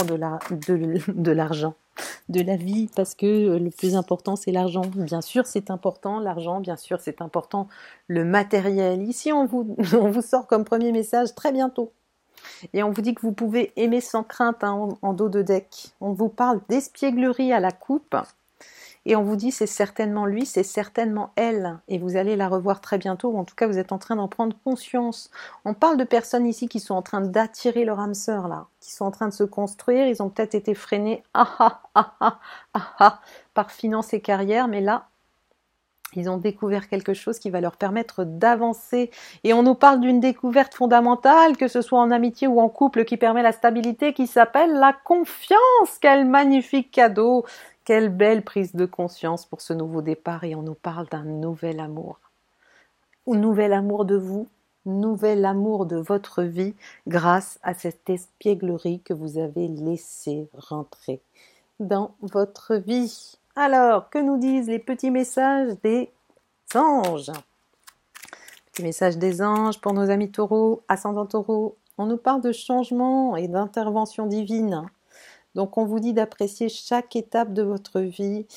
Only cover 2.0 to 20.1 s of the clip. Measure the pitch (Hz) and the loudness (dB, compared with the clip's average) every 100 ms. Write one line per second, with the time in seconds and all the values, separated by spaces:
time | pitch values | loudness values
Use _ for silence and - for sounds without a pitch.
2 | - - - 180 180 190 180 214 220 - | -14 -16 -6 -4 -2 -2 -2 -2 -2 -2
3 | 185 - 202 214 208 170 175 - 185 190 | -4 -2 0 2 2 0 -2 -2 0 0
4 | 180 180 - 196 - 185 185 175 185 190 | 0 -4 -4 -6 -2 -2 -2 -2 -6 -6
5 | 160 165 160 247 240 208 202 185 196 185 | -6 -6 -4 -4 -2 -4 -6 -6 -4 -6
6 | 202 214 208 170 165 185 185 160 - 185 | -8 -6 -6 -6 -6 -6 -6 -10 -8 -8
7 | - 147 165 170 - 202 196 - - - | -8 -12 -8 -8 -6 -8 -8 -14 -20 -20
8 | - 170 170 202 202 202 190 196 185 185 | -6 -2 2 2 2 0 0 0 0 -2
9 | 208 247 302 302 269 247 220 202 190 220 | -4 -6 -2 0 0 -2 -6 -4 2 2
10 | 208 214 233 254 254 220 214 226 233 226 | 2 0 -2 -2 0 -2 0 -2 0 -2
11 | 214 240 240 - 302 262 262 262 233 _ | 0 -2 -2 -2 -2 0 -2 -4 -8 _
12 | _ _ _ _ - - 175 185 208 202 | _ _ _ _ -20 -20 -8 -2 -2 -2
13 | 220 233 226 202 226 226 226 - 226 240 | -2 -2 -4 -4 -2 0 -2 0 0 0
14 | 240 220 220 - 240 233 202 202 208 - | -2 -6 -6 -2 -2 0 -4 -2 -6 -4
15 | 196 185 214 202 196 190 - - - _ | -4 -2 0 0 0 0 -2 -16 -20 _
16 | 196 190 220 - 247 220 - 254 269 - | -8 -2 -2 0 0 0 0 -4 -4 -4
17 | 277 240 254 247 254 233 185 180 - 285 | -2 0 0 0 0 2 0 -2 -4 -4
18 | - 117 - _ _ _ - - - _ | -2 -6 -6 _ _ _ -20 -20 -20 _
19 | - 220 202 214 233 - 214 - 202 - | 0 0 2 -2 -2 -2 -4 -2 -4 -2
20 | 214 | -4